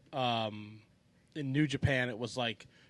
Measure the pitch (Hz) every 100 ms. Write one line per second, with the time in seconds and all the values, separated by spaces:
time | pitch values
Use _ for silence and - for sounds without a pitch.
0 | - 139 123 117 110 104 104 107 - _
1 | _ _ _ 156 139 139 151 135 143 131
2 | 123 110 120 127 117 107 - -